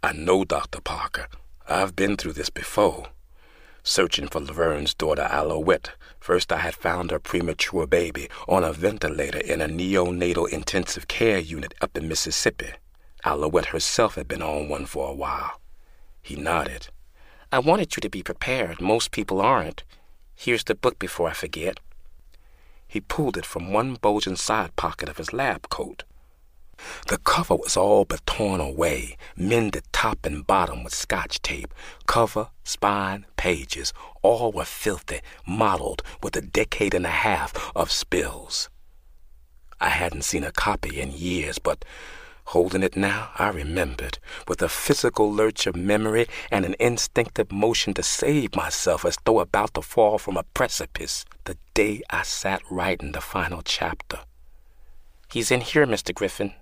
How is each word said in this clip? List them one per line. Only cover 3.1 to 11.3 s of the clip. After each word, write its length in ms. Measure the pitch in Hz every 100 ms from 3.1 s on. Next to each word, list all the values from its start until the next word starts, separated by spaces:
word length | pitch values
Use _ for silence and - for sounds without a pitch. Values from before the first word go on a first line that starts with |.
| - - - - - - -
Searching 420 | - - 90 - 73
for 140 | -
Laverne's 540 | 71 76 82 73 76
daughter, 280 | - 78 73
Alouette. 720 | 73 76 78 78 80 87 - - - -
First, 320 | - 90 -
I 60 | 82
had 160 | 85
found 360 | - - 87 87
her 100 | 78
premature 680 | - 90 85 78 - 90 76
baby 420 | 82 87 73 - - -
on 160 | 92
a 80 | 82
ventilator 680 | 76 92 107 78 76 71 73
in 220 | - 80
a 80 | 78
neonatal 800 | 80 92 95 90 90 87 87 87
intensive 580 | 78 82 95 87 - -
care 300 | - 113